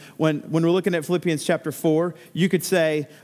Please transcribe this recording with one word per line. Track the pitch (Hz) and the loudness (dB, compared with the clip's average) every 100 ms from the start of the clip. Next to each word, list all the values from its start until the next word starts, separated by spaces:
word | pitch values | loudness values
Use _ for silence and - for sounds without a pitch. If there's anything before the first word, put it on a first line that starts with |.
| - - | -10 -2
when, | 156 147 | 0 0
when | - 160 | -2 0
we're | 165 | 2
looking | 185 185 | 2 0
at | 175 147 | -2 0
Philippians | 175 175 156 | -2 0 -2
chapter | - 165 165 | 0 -2 -4
four, | - 165 156 175 165 - | -2 0 2 0 -6 -10
you | 156 180 | -2 0
could | 180 | 0
say, | - 185 160 151 143 - | 0 0 2 0 -4 -12